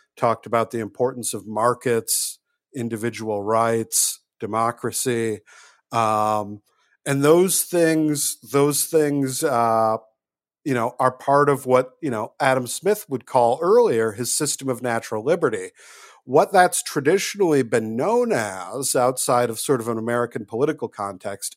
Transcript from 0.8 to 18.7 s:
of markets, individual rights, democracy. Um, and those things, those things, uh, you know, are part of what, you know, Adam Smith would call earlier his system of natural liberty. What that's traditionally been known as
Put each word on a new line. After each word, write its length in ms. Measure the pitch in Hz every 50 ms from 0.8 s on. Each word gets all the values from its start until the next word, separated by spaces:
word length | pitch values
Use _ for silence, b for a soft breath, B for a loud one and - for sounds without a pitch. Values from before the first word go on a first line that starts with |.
| 110 101 - - 127 127 131 127 110 - -
of 100 | 107 92
markets, 960 | 107 107 107 110 120 120 117 - 127 117 113 110 - - - - - - _ _ _ _ _ _ _ -
individual 720 | 139 117 117 113 107 107 120 107 104 110 110 107 101 101
rights, 760 | 104 110 113 113 117 117 113 110 110 - - - - - - _ _ _ -
democracy. 1000 | - 101 107 110 113 117 117 - - 120 107 - - 131 120 117 113 113 107 98 _ B B B B B B B B -
Um, 720 | - 117 113 107 110 107 107 107 107 107 104 101 104 104 _ _ _ _ _ _ _ _ -
and 200 | 147 139 139 139
those 400 | 147 160 175 185 190 180 - -
things, 760 | - 175 175 165 160 160 160 156 151 147 143 - - - - - 107 120
those 320 | 143 143 147 143 139 -
things, 580 | - 165 160 151 147 143 143 139 131 127 - 156
uh, 540 | 151 131 117 117 117 113 113 113 110 110 113 - _ _ _ _ _ _ _ _ _ _ _ -
you 80 | 151 131
know, 220 | 123 113 123 - -
are 100 | 131 127
part 380 | 127 - - - 139 143 147 143
of 180 | 143 135 135
what, 280 | 127 127 127 135 131 _ -
you 100 | - 143
know, 220 | 120 107 110 - _ -
Adam 300 | 143 135 131 131 123 120
Smith 380 | - - - 190 208 208 - -
would 180 | 135 120 -
call 320 | - - 127 120 117 120 -
earlier 520 | 165 180 214 240 240 202 135 113 113 113 104
his 200 | 107 123 120 -
system 360 | - 156 139 - - 139 131
of 140 | 127 117 123
natural 420 | 123 113 113 - - 117 110 107
liberty. 460 | 135 175 180 160 131 110 95 92 90 _ B B B B B B B B B B
What 300 | 131 127 156 196 196 190
that's 280 | 190 180 175 175 -
traditionally 840 | - - - 156 135 147 180 196 - - - 202 202 170 151 139 127
been 320 | 113 117 117 113 110 113
known 340 | 117 143 190 233 240 247 233
as 640 | 202 123 110 104 95 95 90 90